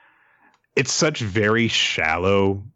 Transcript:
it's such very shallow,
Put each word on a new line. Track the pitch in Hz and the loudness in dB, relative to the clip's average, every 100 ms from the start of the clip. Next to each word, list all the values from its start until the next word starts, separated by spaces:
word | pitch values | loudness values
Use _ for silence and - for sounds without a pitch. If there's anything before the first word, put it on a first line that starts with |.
| _ _ _ _ _ _ _ - | _ _ _ _ _ _ _ -4
it's | 131 | -2
such | - 156 151 | 0 0 -2
very | 107 107 104 113 113 | -4 0 2 2 0
shallow, | - - - 80 85 92 101 98 98 113 | 0 -2 -2 -2 0 2 2 2 -2 -8